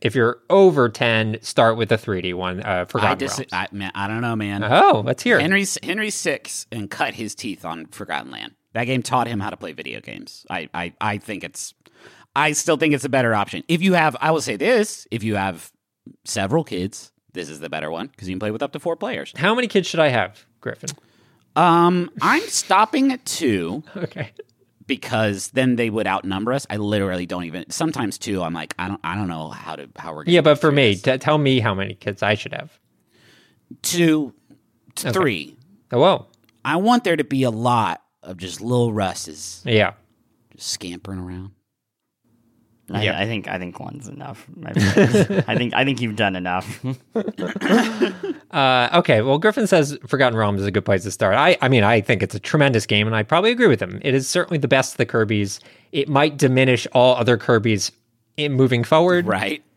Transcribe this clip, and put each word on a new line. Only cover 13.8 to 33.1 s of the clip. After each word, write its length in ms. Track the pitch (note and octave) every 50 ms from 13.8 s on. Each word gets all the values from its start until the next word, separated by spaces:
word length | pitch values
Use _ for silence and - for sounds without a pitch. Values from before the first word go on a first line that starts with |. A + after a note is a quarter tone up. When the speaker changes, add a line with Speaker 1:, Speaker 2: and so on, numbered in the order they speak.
| F3
Speaker 2:
you 100 | F#3+ F#3
have, 240 | F3 D#3 D#3 C#3 B2+
I 120 | C#3 D#3
will 100 | D#3+ D#3
say 140 | C3 - A2+
this, 520 | G2 - G#3+ B3+ A3+ G#3 - - - - -
if 120 | - A#2 G2+
you 120 | A2 G#2
have 360 | G2+ F#2+ G2 F2+ D#2+ - - _ _ _ _ _ _ _ - - _ _
several 380 | - - - G2 G2 A#2+ E3 D#3
kids, 480 | - G#2+ F2+ F2+ G2+ - - - - _ _ _ _ _
this 140 | - E2+ C#2+
is 120 | D#2 D2
the 100 | D#2 D#2
better 220 | - D#2 D2+ D#2
one 160 | D#2+ E2 G#2 C#3 - _
'cause 100 | G2+ F2+
you 60 | F#2
can 60 | F#2
play 100 | G#2+ G#2+
with 120 | G#2+ A2+ C#3+
up 80 | C#3
to 80 | - D3+
four 160 | - F3+ E3
players. 380 | - - A3+ B3 - C#3 - -
Speaker 1:
How 180 | - C#3+ F#3+ A3
many 140 | B3 B3 G#3+
kids 200 | - G3+ E3+ -
should 120 | - E3
I 80 | D#3 D3
have, 360 | B2+ A#2 G2 F#2 - _ _ _ _ _
Griffin? 280 | - - A2+ - - - - - _ _ _ _ _ _ _ _ _ _ _
Speaker 2:
Um, 540 | D3+ E3 F3+ E3 E3+ E3+ F3 F3+ F3+ F3 - - -
I'm 200 | - G3 B3 D#4+ A4 A4
stopping 640 | - - - - F#3+ F#3+ D#4+ - - C#4+ C4+ C#4 C4
at 100 | B3+ -
two. 580 | - - - E3+ C3 G#2+ F#2 E2+ E2 G#2+ C#3+ D#3 -
Speaker 1:
<laughs> 60 | -
Okay. 360 | G3+ F3 - - - D#3 - - - - _ _ _ _ _ _ _ _ -
Speaker 2:
Because 640 | C3+ - - - A#2+ A2 A2 G#2+ G2+ F#2+ - -
then 240 | - C3+ C3 B2+ A#2+
they 160 | A2+ A#2+ A2+
would 160 | G#2 A2+ G#2+ F#2+
outnumber 440 | F#2+ G2 - F#2+ F#2+ F#2+ G#2 A#2
us. 140 | B2+ C#3 - -
I 100 | - G#2+
literally 500 | G#2 G#2 G#2+ G#2 G2 F#2+ F2+ F2+ F2+ F2
don't 160 | G2 F2+ F2
even, 260 | E2 D#2+ F#2 - -
sometimes 480 | - - E3 D#3+ - - B2 G2+ F#2+ -
two, 240 | - A#2+ G2+ F#2
I'm 120 | F2 E2 E2+
like, 180 | E2 D#2 - - -
I 80 | F2+ F#2
don't, 120 | G2+ - -
I 100 | D#2+ F2
don't 140 | G2+ G#2 F2+
know 220 | E2+ D#2+ D#2+ D#2
how 260 | - - - E2 D#2+
to, 120 | C#2+ C#2+ - _
how 200 | - - E2 D#2+
we're 80 | D2+ D#2
gonna 100 | - F3
Speaker 1:
Yeah, 80 | F3
but 120 | D3 D#3 D3
Speaker 2:
get 40 | C#3+
Speaker 1:
for 40 | - D#3+
Speaker 2:
through 20 | C#3+ C#3+
Speaker 1:
me, 160 | C3+ A2 G2+
Speaker 2:
this. 80 | F#2 -
Speaker 1:
t-, 140 | C3+ C3 C3
tell 180 | - D3+ D3+ D3+
me 220 | D3 C3+ C3 B2+
how 160 | A2+ A#2 G2
many 180 | F#2+ G2 G#2 G2
kids 300 | - - - G2+ - -
I 100 | G2+ G#2+
should 200 | G2+ - - -
have. 260 | - - D#3 - _ _ _ _ _ _ _